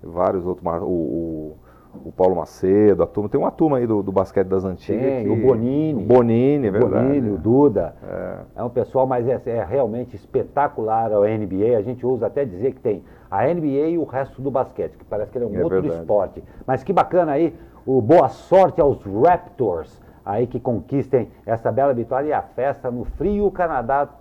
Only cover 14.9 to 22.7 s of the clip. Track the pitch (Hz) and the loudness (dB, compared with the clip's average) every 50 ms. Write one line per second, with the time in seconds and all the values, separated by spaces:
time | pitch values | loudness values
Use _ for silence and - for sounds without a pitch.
14.9 | - - - - 110 104 107 - - 131 120 113 92 92 87 170 92 95 170 151 | -8 -16 -12 -8 -6 -6 -6 -6 -6 -6 -6 -4 -2 -2 -2 0 0 0 0 -2
15.9 | 85 82 82 78 110 104 92 87 - - - - - - - - 131 127 - - | -4 -6 -2 0 0 0 0 -2 -6 -16 -18 -18 -20 -14 -6 -4 -4 -4 -2 0
16.9 | 190 175 - - - 180 170 156 139 143 170 196 - - - - - - - - | 0 0 0 2 2 0 0 2 0 0 0 -2 -2 -8 -20 -20 -20 -14 -4 0
17.9 | 131 131 107 110 160 170 143 123 - - - - 170 190 190 156 - - 151 143 | 0 0 4 6 6 6 6 4 -2 -8 -2 4 6 6 6 4 4 2 2 2
18.9 | 113 - - 101 95 107 135 170 180 170 - - - - 127 101 87 82 78 - | 2 0 -6 -6 0 2 4 4 4 2 -2 -12 -6 -2 -2 -2 -2 -4 -6 -10
19.9 | - - - - - - - 92 101 113 123 120 - 120 - 127 120 98 - - | -18 -20 -20 -20 -20 -16 -10 -6 -2 -2 -2 -2 -4 -6 -4 -2 -4 -4 -4 -4
20.9 | 139 139 127 - - 127 107 - - - - - 113 113 - 120 110 120 135 143 | -4 -4 -2 0 0 0 0 -2 -12 -16 -6 -4 -4 -2 -2 -2 0 2 2 2
21.9 | 135 117 113 120 131 131 147 151 143 107 - - - - 123 143 | 0 -2 -4 -4 -4 -4 -2 -2 -4 -4 -4 -8 -8 -4 -4 -4